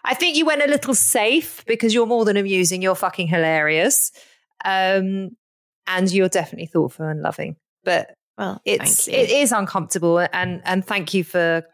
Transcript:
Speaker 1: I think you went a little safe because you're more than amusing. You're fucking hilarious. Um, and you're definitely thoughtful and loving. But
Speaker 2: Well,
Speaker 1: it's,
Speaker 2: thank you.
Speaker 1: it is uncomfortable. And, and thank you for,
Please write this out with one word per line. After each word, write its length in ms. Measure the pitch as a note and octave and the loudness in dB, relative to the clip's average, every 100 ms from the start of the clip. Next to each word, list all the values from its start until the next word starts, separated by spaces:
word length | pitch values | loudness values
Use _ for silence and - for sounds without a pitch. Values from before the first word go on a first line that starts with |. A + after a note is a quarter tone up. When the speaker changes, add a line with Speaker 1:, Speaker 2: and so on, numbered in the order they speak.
Speaker 1:
I 100 | - | -4
think 220 | C4 F4 D4+ | 0 0 2
you 80 | |
went 180 | D#4+ D4 | 2 2
a 40 | C#4+ | 2
little 280 | C#4+ C#4 | 0 0
safe 720 | A#3+ - A#3+ G#3+ D4 - - - | 0 2 2 2 0 -2 -8 -4
because 280 | A3+ A3+ | 0 2
you're 120 | A3+ A#3 | 2 2
more 200 | A#3+ G#3+ | 2 2
than 100 | G3+ | 0
amusing. 460 | G3 F#3+ F3 F3+ | 0 2 2 0
You're 120 | F#3 | 0
fucking 340 | F#3+ F#3 - E3+ | 0 -2 -2 -2
hilarious. 840 | F3 D#3+ D#3+ D3+ D#3 G#3 - - - - _ _ - | 2 2 2 2 2 2 0 -2 -6 -20 _ _ -10
Um, 680 | G3 F#3+ F#3+ G3 F#3+ G3 F#3+ A#3 _ _ _ _ - | -4 0 2 0 0 -4 -8 -14 _ _ _ _ -6
and 260 | F#3 F#3+ | 0 2
you're 160 | F#3+ F#3 | 2 2
definitely 380 | F#3 D#3+ - E3 | 0 -2 -8 -4
thoughtful 400 | E3 C3+ - D#3 | -2 -2 -4 -6
and 160 | D#3 | -4
loving. 340 | D#3 - - D#3+ _ _ | -6 -6 -10 -12 _ _
But 300 | - E3+ - - _ - | -2 -2 -2 -12 _ -8
Speaker 2:
Well, 240 | G3 G3+ - | -8 -6 -2
Speaker 1:
it's, 400 | - D3 - - | -2 0 0 0
Speaker 2:
thank 100 | - | 0
you. 60 | |
Speaker 1:
it 80 | A#3+ | 2
is 220 | C4 C4+ | 2 2
uncomfortable. 680 | A3+ F#3+ F#3+ D#3+ F#3+ E3+ E3+ | 0 -2 -4 -4 -2 2 2
And, 420 | F3 F3+ F3+ F3+ | 2 -2 -4 -4
and 200 | - F#3 | -2 -2
thank 300 | F#3 G3+ E3 | -2 -4 -2
you 100 | G3 | -2
for, 380 | E3+ F3+ E3+ E3 D#3+ | -2 0 0 0 -2